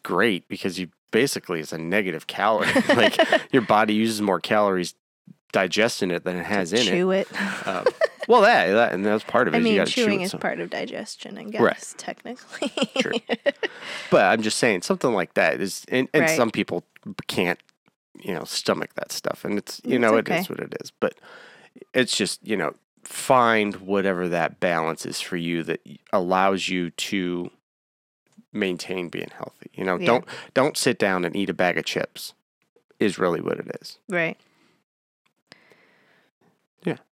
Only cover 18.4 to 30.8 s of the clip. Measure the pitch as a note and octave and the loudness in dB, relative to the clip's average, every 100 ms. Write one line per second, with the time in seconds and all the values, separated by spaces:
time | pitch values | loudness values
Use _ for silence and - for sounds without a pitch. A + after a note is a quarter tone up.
18.4 | - - - G2 - - - - - - | -6 -6 -2 -2 -4 -10 -10 -8 -8 -8
19.4 | - G#2 - - - B2 A#2 A2 - E3+ | -6 -6 -8 -14 -4 0 2 2 0 -4
20.4 | F#3+ - - - - _ G#2 - - - | -4 -8 -10 -10 -14 _ -4 -4 -20 -20
21.4 | - - - - - B2+ A#2+ - G2 - | -20 -20 -20 -20 -4 -2 0 0 -2 -4
22.4 | - G#2 D2+ - _ _ - - - C3 | -4 -2 -2 -6 _ _ -14 -12 2 4
23.4 | A#2 A2 G#2 F#2 F#2+ G2 F#2+ F2+ F2+ E2+ | 6 4 2 -4 -2 0 2 0 0 0
24.4 | D#2+ - F#2 E2 D#2+ D#2+ F2+ - - F2 | 0 0 0 0 -2 -4 -8 -8 -6 -4
25.4 | E2+ E2+ D#2+ D#2+ - C#2+ _ G#2 F2+ F#2 | -2 -4 -2 -6 -8 -20 _ -2 2 2
26.4 | G2 F#2+ - F2+ F2 - - G2+ F2+ F2 | 4 2 -2 -2 -4 -6 -4 -2 -2 -4
27.4 | F2 _ _ _ _ _ _ _ _ - | -8 _ _ _ _ _ _ _ _ -20
28.4 | _ G#2 F#2+ F2+ - F#2 F2 - - - | _ -4 -4 -4 -6 -6 -6 -10 -12 -12
29.4 | - _ - - F#2+ F2 F3+ B2 - - | -16 _ -20 -8 -4 0 2 2 0 -16
30.4 | - - C#3 D3 | -2 0 0 2